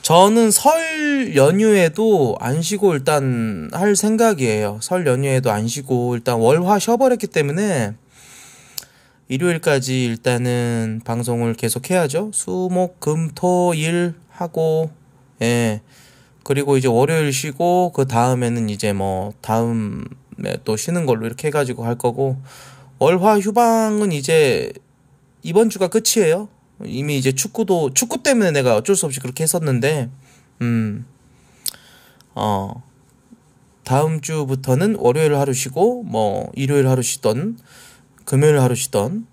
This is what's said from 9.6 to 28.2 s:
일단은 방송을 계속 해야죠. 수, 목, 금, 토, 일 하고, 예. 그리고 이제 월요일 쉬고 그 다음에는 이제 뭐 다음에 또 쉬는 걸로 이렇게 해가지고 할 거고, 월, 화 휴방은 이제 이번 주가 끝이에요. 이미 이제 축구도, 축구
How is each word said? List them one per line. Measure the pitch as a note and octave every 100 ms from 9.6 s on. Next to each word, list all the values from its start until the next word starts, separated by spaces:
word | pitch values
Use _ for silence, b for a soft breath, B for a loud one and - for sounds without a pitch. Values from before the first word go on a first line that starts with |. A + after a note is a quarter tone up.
| D#3+ C#3 C3 C3
일단은 | B2 A2+ B2+ A#2+ B2 B2 A#2+ A#2 A2+ A2 -
방송을 | A#2 A#2+ A#2 A#2
계속 | A2+ A#2 A#2 -
해야죠. | F#3 D#3 D3 G#3+
수, | G3 - F#3 F#3
목, | F3+ F3+ -
금, | - D#3 D#3+
토, | - F3+ F3+ F3
일 | D#3+ D#3+ E3+ F3 E3 _
하고, | - F3 E3 D#3+ D#3+ D#3+ - _ _ _ _
예. | A#2 A#2+ A#2 G#2 b b b b b b
그리고 | - C#3 C#3+ C3+
이제 | B2+
월요일 | A#2 C#3+ D#3+ D3
쉬고 | C3+ D#3 C#3 F3 F3+ F3+
그 | E3 C3
다음에는 | A#2 B2 B2 A#2+ A#2 A2
이제 | G#2 G#2+
뭐 | G2 G2 F#2+ G2+ -
다음에 | - A2+ A#2 A#2 G#2 - - - _ - - - -
또 | A2
쉬는 | - F3 D3+
걸로 | A2+
이렇게 | A2+ A2 D3+
해가지고 | D3 C3 A#2+ A#2
할 | A#2+
거고, | B2 A#2+ C3+ C3 B B B B B -
월, | C#3 F3+
화 | G3 G#3
휴방은 | G3 G#3+ A#3 A3+ A3 G#3 G#3
이제 | D3+ C3+ D#3+ C#3+ F#2+ A#1 - _ _ _ _ _ _
이번 | D#3+ F3+ A3+
주가 | F#3 F#3
끝이에요. | A3+ A3+ A3+ F3 F3 G#3 _ _ _
이미 | - B2 D3 C#3+
이제 | C3
축구도, | C3 - - G3+ F3+ C#3+
축구 | C3 A#3+ D4